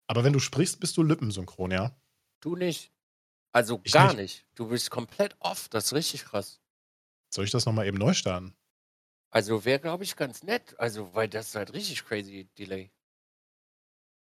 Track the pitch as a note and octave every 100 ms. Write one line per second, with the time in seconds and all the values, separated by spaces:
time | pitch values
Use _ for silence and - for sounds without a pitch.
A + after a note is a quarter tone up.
0 | - A2+ B2+ C#3 - C3 F#3 - E3 -
1 | D#3 D#3 A2+ G2 F2 - F#2 F#2 A2+ -
2 | _ _ _ _ D3+ F3 F3+ D#3 - _
3 | _ _ _ _ _ A#2+ A2 A2+ - D3+
4 | F#3+ B2+ F#2+ - _ - A2+ A#2+ - B2+
5 | A#2 - G3+ - F3 F#3+ - A2+ - C#3
6 | E3 C#3 - G#2 - - _ _ _ _
7 | _ _ - - G2 B2 A#2 A2 G2+ G2
8 | A2+ F#3+ G2+ F2+ F#2 - _ _ _ _
9 | _ _ _ A2+ G2+ A2 G#2+ C3+ E3 F3+
10 | G3 - C#3 A2+ F3 A#3+ - - A#2 G#2+
11 | F#2+ G2 A2 G#2 F2+ A2 G2+ - G3+ C#3
12 | - G#2+ G2 G2 F#2+ - F#2+ F#2+ F#2+ _
13 | _ _ _ _ _ _ _ _ _ _
14 | _ _